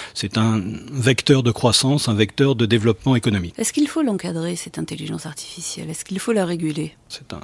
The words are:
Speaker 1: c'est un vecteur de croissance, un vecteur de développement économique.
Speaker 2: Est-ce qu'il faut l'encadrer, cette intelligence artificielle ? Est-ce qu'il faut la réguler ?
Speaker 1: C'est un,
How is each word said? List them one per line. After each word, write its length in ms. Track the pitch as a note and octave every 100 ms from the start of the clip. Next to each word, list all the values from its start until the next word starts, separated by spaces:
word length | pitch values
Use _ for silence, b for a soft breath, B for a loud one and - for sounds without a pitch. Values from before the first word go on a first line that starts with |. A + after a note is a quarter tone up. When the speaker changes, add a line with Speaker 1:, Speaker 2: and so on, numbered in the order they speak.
| B
Speaker 1:
c'est 240 | - G2+ A2+
un 240 | A2+ A2 F#2+ - -
vecteur 500 | C#3 A#2 C3 - C#3
de 80 | A#2+
croissance, 580 | A2 A#2+ G#2 C3 D3 -
un 60 |
vecteur 400 | G#2 G#2+ - C#3
de 100 | B2
développement 520 | A2+ A#2 A2+ G#2+ C#3+ B2+
économique. 380 | A#2 G2+ F2 -
Speaker 2:
Est-ce 160 | A3
qu'il 140 | - D4
faut 140 | D#4+
l'encadrer, 540 | C#4 G3 F3 E3 E3 F3
cette 220 | - -
intelligence 480 | D#3+ D3+ D#3 D#3+ D#3+
artificielle ? 640 | D3+ - - - - D#3+
Est-ce 160 | D#3+ -
qu'il 140 | F#3+
faut 120 | -
la 140 | A3 F3
réguler ? 480 | E3+ D#3+ D3+ D#3 - -
Speaker 1:
C'est 240 | - -
un, 60 | E2+